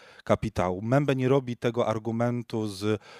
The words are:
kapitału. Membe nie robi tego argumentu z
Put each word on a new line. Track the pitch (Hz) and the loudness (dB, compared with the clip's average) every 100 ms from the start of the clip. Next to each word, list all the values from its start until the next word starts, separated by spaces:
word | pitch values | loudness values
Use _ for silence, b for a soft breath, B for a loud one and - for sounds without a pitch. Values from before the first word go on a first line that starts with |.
| b b | b b
kapitału. | - 107 110 - 90 92 | 0 0 0 -2 -2 -2
Membe | 110 135 143 135 | 2 2 2 2
nie | 127 | 2
robi | 139 123 120 | 2 0 -4
tego | 123 117 110 | -2 0 0
argumentu | 110 113 113 120 120 113 113 107 | -2 -2 -2 0 -2 -4 -4 -4
z | 95 104 107 B | -4 -2 -2 B